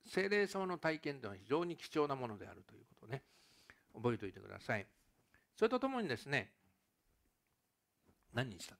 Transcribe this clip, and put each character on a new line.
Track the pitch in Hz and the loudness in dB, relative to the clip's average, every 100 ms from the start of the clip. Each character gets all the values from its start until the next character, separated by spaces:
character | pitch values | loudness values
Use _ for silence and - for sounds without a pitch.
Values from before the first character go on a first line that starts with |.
聖 | - 180 196 | -4 0 4
霊 | 208 202 | 4 4
様 | 196 185 | 0 -2
の | 175 | 0
体 | 160 156 | 0 0
験 | 151 139 | -2 -4
と | 107 | -6
い | |
う | |
の | |
は | 98 | -8
非 | 104 | 2
常 | 151 | 2
に | 175 160 | 2 -4
貴 | - 156 | 0 2
重 | 147 | 4
な | 135 | 2
も | 120 | -2
の | 104 | -4
で | - | -10
あ | |
る | - - | -14 -18
と | |
い | 110 | -20
う | - | -20
こ | - | -20
と | 110 | -8
を | |
ね、 | 131 - - - - - - _ | -8 -8 -20 -20 -20 -20 -20 _
覚 | 113 120 | 0 2
え | 110 | 2
て | 98 | -2
お | |
い | |
て | 98 | -8
く | 101 | -12
だ | 98 | -10
さ | - 107 | -2 -2
い。 | - _ _ _ _ _ _ | -2 _ _ _ _ _ _
そ | - | 2
れ | 226 | 2
と | 254 | 4
と | 269 | 0
も | 262 | 0
に | 185 | 0
で | 113 | -2
す | 139 | 0
ね、 | 139 98 _ _ _ _ _ _ _ _ _ _ _ _ _ _ _ _ _ _ | 0 0 _ _ _ _ _ _ _ _ _ _ _ _ _ _ _ _ _ _
何 | - 131 | -2 -2
日 | 90 - | -4 -14
だ | |
っ | - | -16